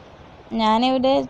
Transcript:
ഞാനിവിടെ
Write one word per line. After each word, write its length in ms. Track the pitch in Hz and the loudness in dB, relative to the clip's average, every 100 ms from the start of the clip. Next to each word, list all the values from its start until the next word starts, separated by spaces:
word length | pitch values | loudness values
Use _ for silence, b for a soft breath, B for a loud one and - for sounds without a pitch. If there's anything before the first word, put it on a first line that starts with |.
| B - - - - 226 | B -20 -20 -20 -10 -2
ഞാനിവിടെ 540 | 220 220 254 262 262 277 262 | 0 2 0 0 0 0 -2